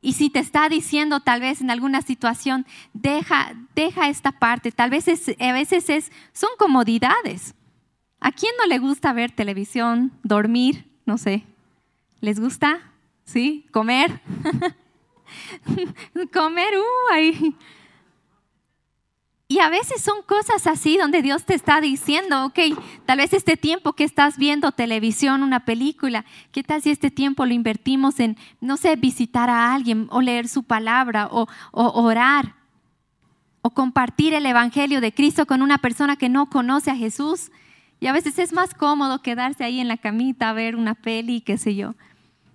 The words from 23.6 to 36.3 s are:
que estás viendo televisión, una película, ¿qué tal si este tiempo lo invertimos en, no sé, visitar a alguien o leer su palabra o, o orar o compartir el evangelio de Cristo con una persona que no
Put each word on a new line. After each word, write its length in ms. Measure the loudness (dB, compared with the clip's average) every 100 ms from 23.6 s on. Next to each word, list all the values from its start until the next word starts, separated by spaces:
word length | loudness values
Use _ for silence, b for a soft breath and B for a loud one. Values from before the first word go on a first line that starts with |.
| 0 -2 -2
que 100 | 0
estás 360 | 0 4 2 4
viendo 320 | 0 2 0
televisión, 720 | 0 -2 0 0 0 2 2
una 220 | 2 0 0
película, 600 | -2 -2 -2 -4 -4 -8 B B
¿qué 120 | -10
tal 180 | -4 -2
si 80 | 0
este 220 | 0 0
tiempo 340 | 0 -2 0 0
lo 80 |
invertimos 680 | 0 0 -2 -2 2 2 2
en, 180 | -2 -2 B B
no 160 | -6 0
sé, 200 | 2 2
visitar 560 | 0 0 -2 0 2
a 240 | 4 2 2
alguien 320 | 0 -2 0
o 120 | 0
leer 260 | 0 0 -2
su 160 | -4
palabra 640 | -2 -2 2 0 2 -2 -2
o, 160 | -2 -2 B B
o 300 | 0 2 4
orar 540 | 4 6 6 4 0 -10 _ _ _ _ _ _ _ _ _ _
o 80 | -4
compartir 640 | -2 -2 0 -2 2 2
el 140 | 2 2
evangelio 520 | 2 2 0 0 2
de 140 | 0
Cristo 320 | 2 2 4 0
con 160 | 2
una 160 | 4 2
persona 380 | 0 0 -2 0
que 120 |
no 220 | 0